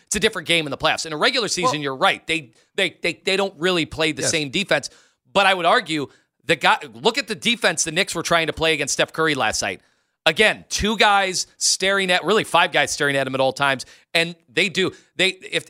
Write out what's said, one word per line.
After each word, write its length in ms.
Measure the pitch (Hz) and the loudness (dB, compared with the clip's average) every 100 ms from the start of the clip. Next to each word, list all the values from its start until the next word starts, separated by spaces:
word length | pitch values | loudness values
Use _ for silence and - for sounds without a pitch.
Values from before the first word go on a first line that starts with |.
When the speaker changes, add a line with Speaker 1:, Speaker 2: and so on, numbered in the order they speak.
| _ | _
Speaker 1:
It's 100 | 208 | -2
a 20 | |
different 300 | 214 196 160 | 0 -2 -2
game 180 | 170 151 | -2 0
in 60 | |
the 40 | 127 | -2
playoffs. 300 | 156 113 160 | 0 -2 -4
In 60 | |
a 40 | 151 | -2
regular 300 | 233 254 196 | 0 0 -2
season, 300 | 175 254 151 | -2 -2 -2
Speaker 2:
Well 60 | |
Speaker 1:
you're 140 | 143 131 | -6 0
right. 300 | 190 - - | 0 0 -4
They, 240 | 160 139 _ _ | -6 -6 _ _
they, 240 | - 180 - | -4 -4 -2
they, 120 | 175 - | -6 -4
they 120 | - 190 | -2 -2
don't 180 | 196 160 | -2 -2
really 260 | 180 180 156 | -2 0 -2
play 240 | - 160 | -2 -2
the 120 | 139 | 0
Speaker 2:
Yes. 80 | - | -2
Speaker 1:
same 180 | 160 143 | -2 -2
defense. 400 | 160 196 151 - - _ _ _ | -4 0 -2 -2 -18 _ _ _
But 140 | 196 196 | 2 4
I 80 | |
would 100 | 190 | 4
argue 440 | 170 240 190 156 131 _ _ _ | 4 2 2 -6 -6 _ _ _
the 120 | - 165 | -2 2
guy, 220 | 180 214 226 | 4 2 -2
look 240 | 151 175 269 | -2 -2 -2
at 120 | - | -6
the 80 | 180 | -4
defense 480 | 220 240 202 160 | -2 0 0 0
the 80 | 165 | -2
Knicks 200 | 156 190 | -2 -2
were 120 | 170 | -4
trying 240 | 151 170 160 | 0 0 0
to 40 | |
play 220 | - 160 | -2 0
against 200 | 151 143 | 0 -2
Steph 180 | - 151 | -2 -2
Curry 240 | - 160 135 | 0 0 2
last 260 | 110 - | 0 -2
night. 180 | 107 90 _ _ _ _ 160 | -4 -8 _ _ _ _ -2
Again, 380 | 165 214 113 - | 4 2 2 -6
two 280 | - 202 220 | -4 -2 2
guys 500 | 220 202 190 165 - _ | 4 4 2 -4 -8 _
staring 520 | - - 190 196 185 | -2 0 0 0 2
at, 140 | 180 | 0
really 200 | 156 208 | 2 0
five 280 | 156 165 175 | 2 2 2
guys 180 | 151 139 | 2 0
staring 240 | - 143 | 0 0
at 100 | 139 131 | 0 -2
him 60 | 131 | 0
at 40 | |
all 120 | 131 | -2
times. 340 | 127 143 131 - - _ | 0 -2 -2 -6 -20 _
And 200 | 170 165 170 _ | -2 -2 -6 _
they 200 | 113 196 | -2 -2
do. 220 | 160 175 - _ | 0 -2 -4 _
They, 140 | - 185 | -2 -2
if, 380 | 185 - 160 | -2 -8 -8